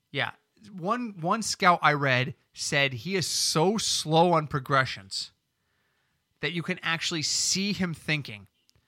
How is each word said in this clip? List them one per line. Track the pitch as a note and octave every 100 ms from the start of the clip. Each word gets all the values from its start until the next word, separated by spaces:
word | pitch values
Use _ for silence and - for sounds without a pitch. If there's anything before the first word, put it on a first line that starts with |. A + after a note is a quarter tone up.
| _
yeah, | C#3 A#2 - _ _ G#3 F#3+
one, | E3 A#3+ A#3+ G3
one | D#3+ A3
scout | G#3 - F#3 E3+
I | D#3
read | D3 C#3 B2+ B2 - _
said | - - C#3+ C#3
he | B2+ D#3 F#3+
is | C#3+
so | - - D#3+ E3+ G#3+
slow | - - D#3 D#3+ F3
on | E3 D#3
progressions | D3 B2+ C#3 C3 - F#2+ - - _ _ _ _ _ _ _ _ _ _ -
that | D3+
you | E3+
can | D#3+ F3+
actually | D#3 E3 - E3+
see | C#3+ - - F3+ G3+
him | G3 F3+
thinking. | D#3 - D3+ C3+ G#2+ G2 _ _ _